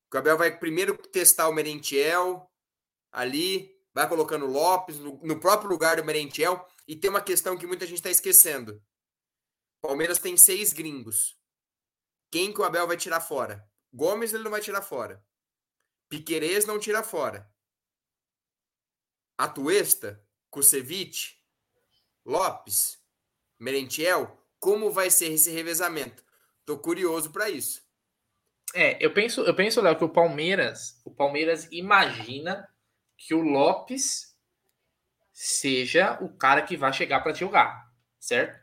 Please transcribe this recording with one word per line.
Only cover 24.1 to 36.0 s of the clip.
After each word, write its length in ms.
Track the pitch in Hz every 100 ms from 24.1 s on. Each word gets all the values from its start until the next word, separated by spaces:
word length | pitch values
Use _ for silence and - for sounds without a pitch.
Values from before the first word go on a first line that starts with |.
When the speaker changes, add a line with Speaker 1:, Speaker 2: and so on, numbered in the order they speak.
| 175 123 - _ _
Speaker 1:
como 320 | 180 214 214
vai 180 | 180 185
ser 240 | 180 165
esse 180 | 156 165
revezamento? 760 | 165 165 165 175 160 123 110 _ _ _ _ -
Tô 100 | 143
curioso 540 | 160 180 180 165 151
pra 180 | 185 214
isso. 340 | 156 - - - _ _ _ _ _ _ _ -
Speaker 2:
É, 280 | - 151 -
eu 80 | 151
penso, 280 | 190 226 -
eu 120 | 175
penso, 260 | 165 202 226
Léo, 160 | 190 156
que 80 |
o 40 | 165
Palmeiras, 920 | 165 170 147 160 190 120 107 - -
o 60 | -
Palmeiras 560 | - 143 147 160 165 -
imagina 1000 | 165 190 202 156 117 110 139 165 196 - _ _ _ _ _
que 180 | -
o 60 | 160
Lopes 960 | 160 139 151 - - 262 - - - _ _ _ _ _ _ _ _ _ _
seja 840 | - - - 143 131 127 165